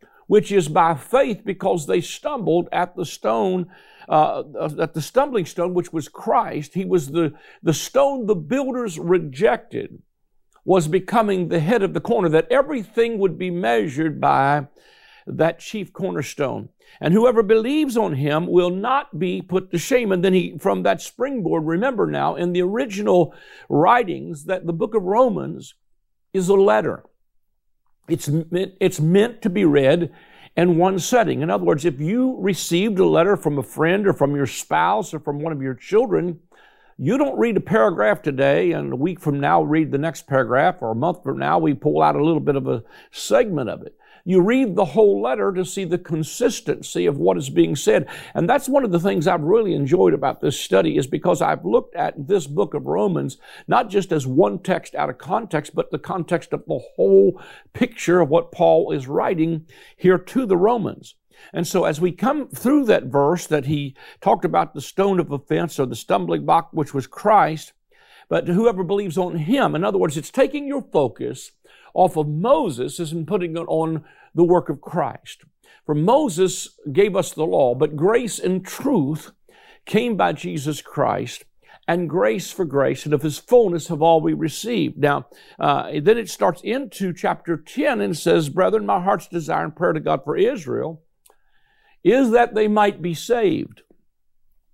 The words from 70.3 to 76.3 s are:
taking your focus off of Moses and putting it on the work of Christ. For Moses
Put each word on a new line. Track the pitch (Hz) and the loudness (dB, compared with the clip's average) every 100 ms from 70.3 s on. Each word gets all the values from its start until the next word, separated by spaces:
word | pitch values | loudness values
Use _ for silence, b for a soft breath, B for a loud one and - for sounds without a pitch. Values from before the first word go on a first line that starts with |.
taking | - 254 294 285 | 0 0 -2 -6
your | 277 - | -8 -4
focus | 170 131 - 123 131 - _ b b b | -2 -2 -2 -10 -10 -16 _ b b b
off | 170 180 160 | 0 2 2
of | 151 | -2
Moses | 151 220 311 233 120 143 - | 0 2 2 2 -4 -6 -6
and | 160 165 156 | -8 -6 -4
putting | 202 175 165 | -4 -4 -6
it | - | -4
on | 160 160 160 b b b 151 | -2 -2 -4 b b b 2
the | |
work | 170 175 - | 4 4 0
of | 143 | -6
Christ. | - 165 135 - - - _ _ b b - | -8 -4 -4 -8 -18 -20 _ _ b b -4
For | 151 | 0
Moses | 175 269 294 | 4 4 2